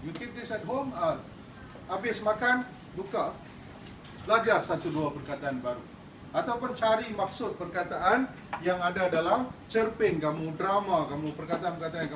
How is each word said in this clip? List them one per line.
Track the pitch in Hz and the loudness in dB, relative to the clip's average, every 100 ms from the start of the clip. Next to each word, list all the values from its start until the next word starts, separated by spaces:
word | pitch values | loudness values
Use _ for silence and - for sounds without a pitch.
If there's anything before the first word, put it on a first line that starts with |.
You | 151 | -8
keep | - 240 | -8 -8
this | 240 233 | -10 -6
at | 220 165 | -6 -4
home, | 262 269 - | -4 -2 0
uh, | 165 147 - - - - - - - | 0 0 -4 -16 -18 -16 -16 -14 -6
habis | 190 226 220 | -4 -2 0
makan, | 214 214 247 254 - - - 175 | 2 4 4 4 2 -8 -12 -8
buka, | 190 214 - - - - - - - - - - - | -4 0 -2 -4 -12 -16 -16 -16 -16 -16 -16 -6 4
belajar | 226 226 196 | 4 6 4
satu | - 165 175 | 4 0 0
dua | 151 147 | 0 0
perkataan | 143 139 135 143 127 | -2 -6 -4 -2 -2
baru. | 123 120 - - - - - | -2 -4 -6 -16 -18 -16 -6
Ataupun | 151 247 240 247 | -2 0 0 -2
cari | - 220 226 240 | 2 4 4 2
maksud | 202 - - 214 | -2 -2 -2 -4
perkataan | - 170 180 175 180 180 240 262 - - - | -4 -4 -2 -2 2 4 6 4 -4 -8 -2
yang | 170 180 | 0 2
ada | 175 180 180 | 2 2 2
dalam | 160 170 233 254 - - | 4 4 4 2 -6 -2
cerpen | 226 220 - 208 160 | 2 2 4 4 4
kamu, | 151 156 160 156 | 2 0 -2 0
drama | 190 202 196 170 143 | 2 4 4 2 2
kamu, | 143 151 147 | -2 -4 -4
perkataan-perkataan | 151 165 175 165 160 165 | -2 0 0 -2 -4 -2
yang | 156 | -4